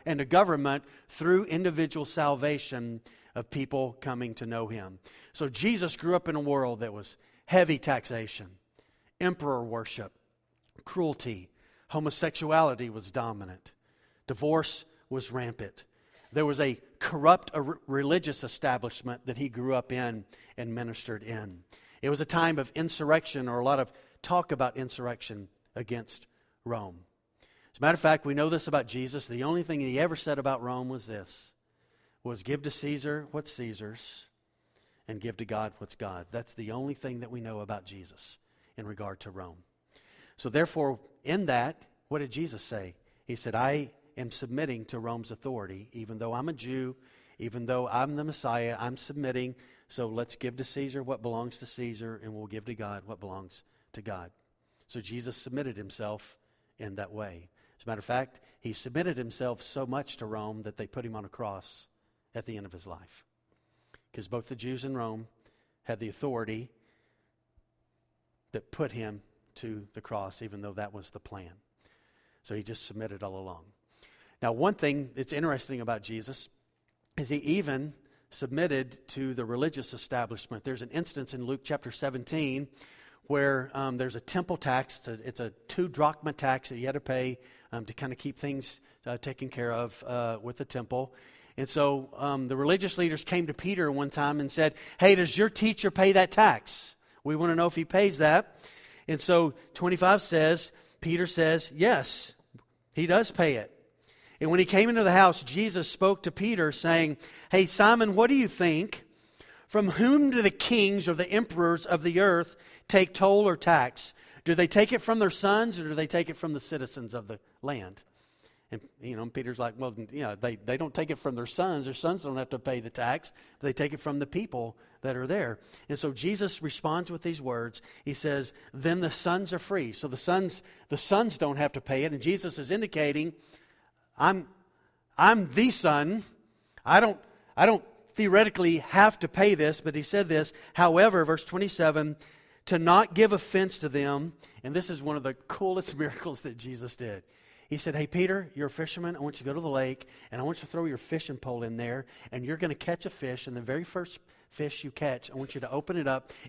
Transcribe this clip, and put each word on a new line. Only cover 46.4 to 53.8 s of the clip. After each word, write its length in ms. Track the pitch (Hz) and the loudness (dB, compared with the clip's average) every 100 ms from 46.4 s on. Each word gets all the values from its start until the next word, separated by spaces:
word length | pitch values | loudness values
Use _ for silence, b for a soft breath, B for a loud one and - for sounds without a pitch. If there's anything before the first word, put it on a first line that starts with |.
| 147 | -6
a 40 | |
Jew, 420 | 143 117 131 131 131 b b b b | -8 -8 -6 -6 -10 b b b b
even 280 | 113 123 120 | -10 -8 -4
though 220 | 127 123 | -2 -2
I'm 280 | 117 135 147 | -2 -2 -4
the 80 | |
Messiah, 540 | 151 151 131 117 117 113 | -8 -6 -4 -2 -2 -4
I'm 180 | 117 127 | -8 -8
submitting. 580 | - 147 139 127 127 127 b b b | -10 -6 -4 -4 -6 -10 b b b
So 200 | - 117 | -8 -6
let's 280 | 110 120 - | -6 -8 -8
give 200 | 123 123 | -8 -8
to 60 | |
Caesar 400 | 131 - 139 135 | -10 -8 -6 -8
what 180 | 131 131 | -8 -6
belongs 360 | 117 117 120 - | -4 -6 -6 -10
to 80 | 120 | -14
Caesar, 540 | - 120 110 113 110 | -10 -10 -8 -12 -12
and 100 | 110 | -12
we'll 140 | 107 107 | -12 -12
give 180 | 107 110 | -12 -12
to 100 | 110 | -10
God 280 | 104 101 95 | -10 -10 -12
what 140 | 104 | -14
belongs 440 | 98 92 92 - _ _ | -12 -14 -14 -20 _ _